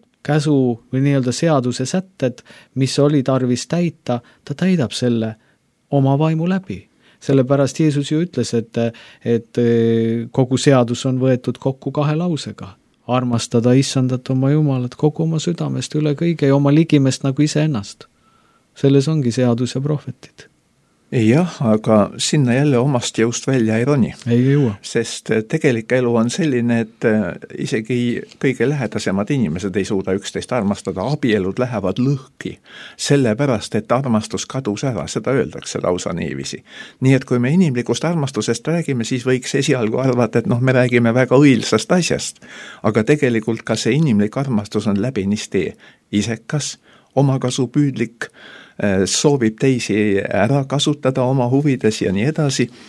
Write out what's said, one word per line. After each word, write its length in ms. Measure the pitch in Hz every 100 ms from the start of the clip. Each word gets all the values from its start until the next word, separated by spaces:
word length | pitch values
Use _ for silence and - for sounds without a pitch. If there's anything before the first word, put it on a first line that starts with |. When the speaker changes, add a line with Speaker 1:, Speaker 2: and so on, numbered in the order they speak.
| _ _
Speaker 1:
käsu 320 | - 151 151 143 127 117 _
või 140 | 131
nii-öelda 300 | 143 139 123 147
seaduse 500 | 165 147 123 120 127
sätted, 540 | 185 185 - 131 - - - - 127
mis 160 | 135 -
oli 160 | 147 147
tarvis 440 | 127 131 127 123 -
täita, 540 | 170 175 - - 120 - _ -
ta 80 | 139
täidab 400 | 185 180 117 -
selle 380 | 123 117 110 110 _ _ _ _ _
oma 240 | 143 135 139
vaimu 280 | 160 160 175
läbi. 320 | 190 185 95 - _ _ _
Sellepärast 560 | - 135 127 139 135 -
Jeesus 320 | 156 143 139
ju 100 | 151
ütles, 300 | 175 - 113 120
et, 240 | 107 - 117 113 - - -
et, 320 | 117 - -
eh, 640 | 120 117 113 113 113 117 117
kogu 260 | 135 123 127
seadus 460 | 143 131 117 123 135
on 120 | 127
võetud 400 | 131 127 - 120
kokku 320 | 135 135 139
kahe 240 | 143 147 151
lausega. 580 | 180 156 - - 98 - _ _ -
Armastada 680 | 123 123 117 - 120 120
Issandat 560 | 131 135 135 127 127 -
oma 220 | 131 135
Jumalat 440 | 151 151 131 123 -
kogu 300 | 151 147 160
oma 140 | 156
südamest, 520 | 175 170 151 131 - 151
üle 160 | 151 139
kõige 320 | 170 160 139
ja 80 | 139
oma 160 | 143
ligimest 560 | 147 160 147 135 - 139
nagu 160 | 135
iseennast. 640 | 147 151 156 123 98 - - _ _ _ _ _ _ -
Selles 280 | 139 139 135
ongi 200 | 160 123 113
seadus 400 | 123 117 123 135
ja 60 |
prohvetid. 640 | 143 147 - - - - - _ _ _ _ _ _
Speaker 2:
Jah, 480 | 127 110 135 180 -
aga 480 | 120 107 117 110 98 -
sinna 380 | - 151 123 123
jälle 220 | 147 123
omast 360 | 135 127 - -
jõust 240 | 113 113 -
välja 280 | 131 110 110
ei 80 | 123
roni. 220 | 143 101 - 120
Speaker 1:
Ei 120 | 120 131
jõua. 240 | 143 127 104
Speaker 2:
Sest, 480 | - - 113 - -
eh, 140 | 113 110
tegelik 460 | 160 151 117 110
elu 240 | 127 123 117
on 140 | 117
selline, 500 | 151 160 123 120 117
et, 260 | 110 - 127
eh, 300 | 107 90 - -
isegi 680 | - - 113 110 123 120 107 - -
kõige 300 | 135 131 120
lähedasemad 600 | 147 117 110 - 95 104
inimesed 460 | 143 95 85 101 98
ei 80 | 95
suuda 300 | 101 92 98
üksteist 340 | - 95 -
armastada, 500 | 123 101 101 - 92
abielud 580 | 110 147 127 104 92 95
lähevad 400 | 123 113 101 -
lõhki, 580 | 127 143 - - - - _ - - -
sellepärast 800 | - 143 123 107 143 110 - 110
et 160 | 107
armastus 540 | 120 135 110 - 92 -
kadus 380 | 131 131 101
ära, 240 | 139 107 73
seda 240 | - 110
öeldakse 520 | 131 73 - - -
lausa 300 | - 90 -
niiviisi. 500 | 85 85 67 69 - - - - -
Nii 120 | 131
et 120 | 135 -
kui 140 | 123
me 120 | 123
inimlikust 540 | 175 175 120 120 120 156
armastusest 600 | 175 139 104 110 113 -
räägime, 380 | 170 151 127 110
siis 180 | 131
võiks 300 | 127 127 - 143
esialgu 440 | 139 131 110 117
arvata, 400 | 131 123 117 120
et 80 | 113
noh, 140 | 120
me 120 | 131
räägime 400 | 127 123 120 117
väga 240 | 120 123 131
õilsast 560 | 147 120 - 110 -
asjast, 460 | 180 160 139 - - - - - -
aga 200 | 107 107
tegelikult 580 | 110 151 131 113 110 113
ka 120 | - 110
see 180 | 117
inimlik 440 | 135 160 104 104 135
armastus 500 | 135 110 101 107 104
on 100 | 98
läbinisti 800 | 120 123 95 107 - 98 82 - - _ _
isekas, 680 | 104 104 113 - 151 - - _ _ _ -
omakasupüüdlik, 1120 | 139 135 123 127 127 151 143 123 117 - - - - - - -
eh, 260 | 104 95 92
soovib 540 | - 151 143 110 110
teisi 580 | 135 127 - 104 107 98 -
ära 300 | 101 110 139 135
kasutada 560 | 139 151 143 135 131
oma 240 | 123 135 123
huvides 520 | 135 147 127 110 107
ja 100 | 104
nii 140 | 95 127
edasi, 380 | 160 147 131 120 -